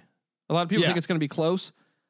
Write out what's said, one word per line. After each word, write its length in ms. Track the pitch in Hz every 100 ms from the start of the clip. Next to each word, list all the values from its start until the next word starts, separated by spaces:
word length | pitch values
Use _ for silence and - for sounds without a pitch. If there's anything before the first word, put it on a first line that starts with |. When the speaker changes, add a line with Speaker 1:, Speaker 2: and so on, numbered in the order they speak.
| - _ _ _ -
Speaker 1:
a 40 |
lot 80 | 160
of 80 | 175
people 140 | 180
Speaker 2:
Yeah. 60 | 170
Speaker 1:
think 80 | 170
it's 100 | -
gonna 120 | 170
be 80 | 147
close. 440 | - 160 185 - - _ _ _